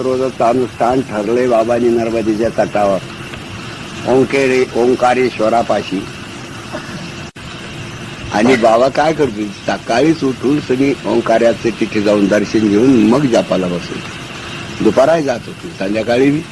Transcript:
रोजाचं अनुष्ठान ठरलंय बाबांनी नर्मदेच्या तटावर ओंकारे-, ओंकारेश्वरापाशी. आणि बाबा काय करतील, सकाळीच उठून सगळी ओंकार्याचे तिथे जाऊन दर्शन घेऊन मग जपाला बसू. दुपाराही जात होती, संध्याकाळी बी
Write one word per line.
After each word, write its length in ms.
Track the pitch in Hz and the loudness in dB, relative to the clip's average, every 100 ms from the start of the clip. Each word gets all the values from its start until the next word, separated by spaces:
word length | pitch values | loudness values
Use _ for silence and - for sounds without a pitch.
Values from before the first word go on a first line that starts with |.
रोजाचं 440 | 131 131 131 120 | -2 -2 -2 0
अनुष्ठान 560 | 117 127 117 - 120 131 | 0 2 0 -2 0 0
ठरलंय 480 | 131 104 104 123 127 | -2 -4 0 0 2
बाबांनी 400 | 113 113 120 120 | 2 2 2 2
नर्मदेच्या 760 | 117 113 113 107 104 113 107 | 2 0 -2 0 0 0 0
तटावर 340 | 101 101 101 92 - - - - - - - - - - 113 | -2 0 0 0 -4 -14 -14 -14 -14 -12 -12 -14 -14 -8 0
ओंकारे-, 720 | 127 127 139 135 127 123 120 | 2 2 2 2 2 0 2
ओंकारेश्वरापाशी. 1300 | 123 123 123 123 127 113 107 117 110 107 95 92 - - - - - - - - - - - - - - - - - - - - - - - | 2 4 2 2 0 0 0 2 2 -2 -2 -6 -6 -12 -14 -14 -14 -14 -12 -12 -12 -12 -12 -14 -14 -14 -16 -14 -14 -14 -14 -14 -14 -12 -6
आणि 240 | 98 120 127 | 0 2 4
बाबा 320 | 113 113 131 | 4 4 4
काय 240 | 127 151 | 2 0
करतील, 400 | 156 139 104 104 98 - | 2 0 -2 -6 -8 -6
सकाळीच 580 | 98 - 117 151 160 | -6 -2 2 2 2
उठून 360 | 135 117 113 147 | 0 -2 0 0
सगळी 340 | 139 127 139 - - | 0 0 0 0 -2
ओंकार्याचे 640 | 117 117 113 117 113 117 | 0 2 4 4 2 -2
तिथे 320 | 101 107 107 | -2 -2 0
जाऊन 240 | 101 104 98 | 2 4 4
दर्शन 420 | 104 101 113 107 | 2 2 2 4
घेऊन 400 | 101 131 127 107 | 4 6 6 6
मग 120 | 127 | 4
जपाला 460 | 143 113 95 95 90 | 4 2 2 0 -2
बसू. 280 | 87 - - - - - - - - - - | -4 -6 -10 -10 -12 -14 -14 -12 -12 -10 -2
दुपाराही 380 | 107 127 139 165 | 2 4 4 4
जात 180 | 139 117 - | 0 -4 -6
होती, 220 | - 87 85 | -12 -12 -6
संध्याकाळी 520 | 98 107 110 120 139 | -4 -2 0 2 4
बी 100 | 147 165 | 2 -2